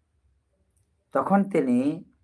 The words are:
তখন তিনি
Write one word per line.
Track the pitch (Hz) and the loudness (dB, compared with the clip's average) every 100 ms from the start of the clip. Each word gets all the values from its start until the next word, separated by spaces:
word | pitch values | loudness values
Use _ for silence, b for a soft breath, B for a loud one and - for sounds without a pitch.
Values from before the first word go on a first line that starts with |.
| _ _ _ _ _ _ _ _ _ _ _ | _ _ _ _ _ _ _ _ _ _ _
তখন | 139 131 196 | -4 0 2
তিনি | 196 170 131 123 139 165 - _ | 2 -2 0 0 0 -4 -10 _